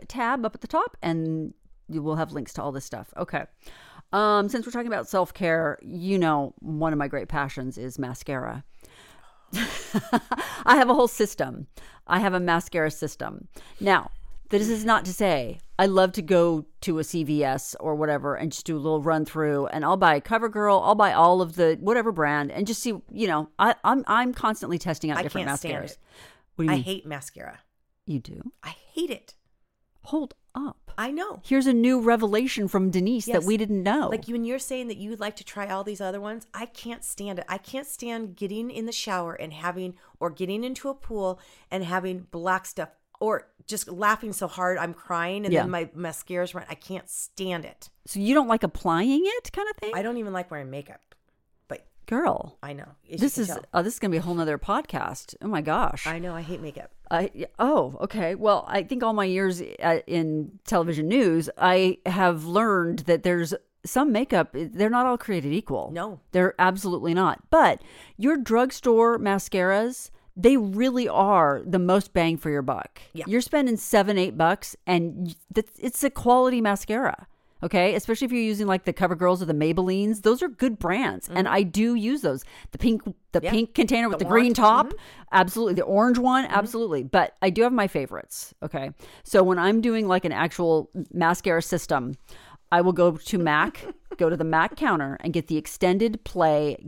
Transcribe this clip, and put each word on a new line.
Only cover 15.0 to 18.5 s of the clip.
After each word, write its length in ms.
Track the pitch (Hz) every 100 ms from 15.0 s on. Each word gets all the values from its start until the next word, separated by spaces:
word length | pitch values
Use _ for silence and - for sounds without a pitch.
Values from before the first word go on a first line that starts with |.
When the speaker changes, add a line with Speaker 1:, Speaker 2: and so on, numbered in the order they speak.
| 185
Speaker 1:
to 80 |
say 460 | 180 202 147 120 - - -
I 60 | 196
love 260 | 190 190
to 80 | 202
go 440 | 156 180 170 160 147 -
to 180 | - 160
a 40 |
C 200 | 147 170
V 200 | 147 151
S 320 | 139 135 - -
or 160 | 160 151
whatever 400 | 151 143 143 -
and 160 | 156